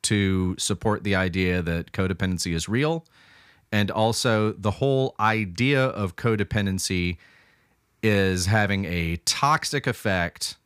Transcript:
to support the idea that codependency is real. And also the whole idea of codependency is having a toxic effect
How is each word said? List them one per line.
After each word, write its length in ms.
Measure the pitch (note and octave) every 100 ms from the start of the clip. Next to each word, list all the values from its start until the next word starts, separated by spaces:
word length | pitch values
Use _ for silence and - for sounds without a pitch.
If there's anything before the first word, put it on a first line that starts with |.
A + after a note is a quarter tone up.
to 520 | - G#2 F#2+ F#2+ F#2 F#2
support 440 | - F#2+ A2+ G#2
the 100 | G2+
idea 480 | F#2+ F#2 F#2 F#2 F2+
that 300 | E2+ E2+ E2+
codependency 640 | - F#2+ F2+ F#2+ F2+ F2+
is 140 | E2 E2+
real. 360 | A2+ D3+ E3 _ _ - - - _ _
And 180 | G#2 G2
also 600 | - A2 A2+ B2 A2 G#2+
the 180 | - G#2
whole 440 | - C#3 C3+ C3 -
idea 680 | G#2+ A2 G2+ F2 B2+ C#3 C3
of 300 | G#2 G2 -
codependency 1000 | A#2+ G#2+ G2 G#2+ G2 F#2+ - F#2 F2 F2 - _ _ _ _ _ _ _
is 440 | A2 G2+ F#2+ F2+ F2+
having 380 | A2 G2+ G2 F2+
a 300 | F2 E2+ E2+
toxic 600 | - - C#3 D#3 - C#3+ C3
effect 720 | - G#2+ F#2 E2+ - - -